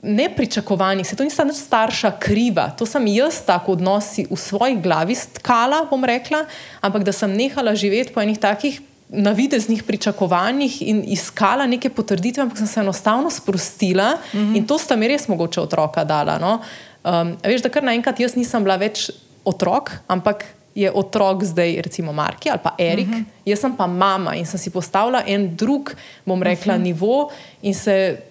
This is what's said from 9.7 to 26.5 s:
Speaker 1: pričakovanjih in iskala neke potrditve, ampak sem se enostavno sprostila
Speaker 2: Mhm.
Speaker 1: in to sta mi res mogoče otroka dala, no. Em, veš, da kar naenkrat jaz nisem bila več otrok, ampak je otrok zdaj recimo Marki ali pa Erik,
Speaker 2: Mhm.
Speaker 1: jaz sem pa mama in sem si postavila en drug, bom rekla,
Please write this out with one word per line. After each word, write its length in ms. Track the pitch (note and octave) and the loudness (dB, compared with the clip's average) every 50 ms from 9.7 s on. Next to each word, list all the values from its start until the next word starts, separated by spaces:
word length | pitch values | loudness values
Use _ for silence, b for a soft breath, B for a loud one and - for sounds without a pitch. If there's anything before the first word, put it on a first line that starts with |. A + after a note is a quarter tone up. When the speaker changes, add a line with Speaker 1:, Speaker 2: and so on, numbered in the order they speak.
| A3+ G#3+ - | -2 -2 0
Speaker 1:
pričakovanjih 1000 | - F#3+ - - G#3+ G3 - G3+ F3 F3+ F3 F3+ G#3+ B3+ C#4 C#4+ C4 - - - | -4 -4 -2 -2 -4 0 0 0 2 2 2 2 2 0 0 0 0 -2 -4 -2
in 200 | - G#3+ G#3+ - | 0 0 0 0
iskala 640 | - G3+ G3+ - - - - A3 G3 A3+ C4+ C#4+ | 0 -2 -4 -4 -8 -2 0 2 2 4 2 2
neke 220 | B3 A#3+ B3 - C4+ | 0 0 0 -2 -4
potrditve, 540 | - - G#3+ - G3+ F3 F3 A#3+ B3 C#4 C#4 | -2 -2 -2 0 0 0 0 -2 0 0 -2
ampak 160 | A#3+ - - | -2 0 -2
sem 80 | G#3+ | -4
se 140 | G#3 - A3+ | -2 0 0
enostavno 500 | G#3 G3 F#3 - - G#3+ G#3+ B3 C#4+ E4 | 0 0 -2 0 2 2 2 4 2 0
sprostila 880 | D#4 - - - G3 F#3 - - - - G#3 F#3 F3+ F#3+ G3 A3+ D4 E4+ - - | -2 -4 -2 -2 -2 -2 -2 -4 -2 0 0 2 4 4 4 2 2 0 -4 -6
Speaker 2:
Mhm. 260 | - G3+ G#3+ G#3 A3 | -2 0 0 2 2
Speaker 1:
in 120 | G#3+ A3 | 2 2
to 120 | G#3+ C#4+ D#4+ | 2 0 0
sta 180 | - - C4 | 2 2 2
mi 120 | A3 G#3+ A#3 | 2 4 2
res 180 | C#4+ C#4+ D4 | 2 0 0
mogoče 340 | - G3+ E3 E3+ E3 - - | -2 0 0 0 -2 -2 -4
otroka 440 | E3 D#3 - D#3+ D#3 D3+ - - D#3 | -4 -2 0 0 0 2 2 0 0
dala, 340 | D3+ D#3 D3+ D3 D#3 D#3 D#3 | 2 2 0 2 0 0 0
no. 220 | E3 F#3 A3 A3+ A3+ B B B B B B B | 0 0 0 0 -2 B B B B B B B
Em, 360 | _ E3+ F3 E3+ E3+ E3+ E3+ - | _ 0 0 0 0 0 -4 -4
veš, 220 | - - A#3 C4 B3 | -2 0 0 2 0
da 60 | B3+ | 0
kar 140 | B3+ D4+ C#4+ | 0 0 0
naenkrat 380 | C4 A3+ A#3 A#3+ C#4 B3+ - | 2 0 0 0 -2 0 0
jaz 140 | A#3+ B3 A#3+ | -2 0 0
nisem 280 | B3 A#3+ A#3+ - A#3+ G3+ | -2 -2 0 0 0 2
bila 140 | F#3+ F#3+ | 2 2
več 340 | F3+ G3 G#3+ G#3+ - - - - - - _ - - | 2 0 -2 -2 -4 -6 -8 -8 -14 -18 _ -20 -6
otrok, 500 | - G3+ F#3 F#3 F#3+ F3 F#3 C4+ C4+ - - - - | -4 -2 0 0 2 2 2 0 0 -4 -14 -14 -4
ampak 400 | _ F#3 F#3 E3 G#3+ G#3 G#3 - - - - _ _ _ | _ -2 0 2 0 0 0 -6 -16 -18 -20 _ _ _
je 140 | G#3 G3 F#3+ | 0 0 2
otrok 540 | - G3+ F#3+ F#3+ - G#3+ G3+ F#3+ F#3+ F#3 G3+ | 2 2 0 0 2 2 2 2 2 0 -2
zdaj 380 | F#3+ E3 F3 E3+ E3+ E3 - | -2 0 2 2 2 0 -2
recimo 320 | E3 E3+ - - E3+ D#3 D3 | -4 -6 -6 -6 -6 -4 -2
Marki 380 | D3+ D3+ - - - - - | -2 -2 -2 -4 -4 -4 -2
ali 80 | C4 F3 | -2 0
pa 140 | - E3 - | -2 -4 0
Erik, 320 | - F3 E3 F3+ G3+ G3 F#3+ | 0 0 0 2 0 0 -2
Speaker 2:
Mhm. 140 | A3+ A3+ A3 - - - - | -2 -4 -6 -8 -12 -10 -2
Speaker 1:
jaz 160 | G3 G#3 G3+ | -2 -2 0
sem 140 | - C4 B3+ | 0 -2 0
pa 140 | - G3 | 0 -2
mama 480 | F3 F3+ F3+ F#3+ G3 F#3+ G3 F#3 E3 - | 0 2 2 2 2 2 0 -2 -2 -2
in 120 | F3 E3+ | -4 -4
sem 120 | E3 - F3+ | -4 -6 -6
si 120 | - F#3 | -6 -4
postavila 520 | F3 F#3 E3 - - F#3+ G#3+ A#3+ B3+ B3 - | -4 -6 -6 -2 0 0 0 2 0 -2 0
en 320 | - G3 G3+ G3+ F#3 E3 | 0 0 0 0 -2 -2
drug, 340 | E3 G#3+ A#3 C#4+ C#4 C#4 - - B B B B B | -2 0 0 0 -2 -2 -8 -14 B B B B B
bom 180 | B - F#3 F#3 | B -2 -2 0
rekla, 360 | F3+ F3+ | 2 0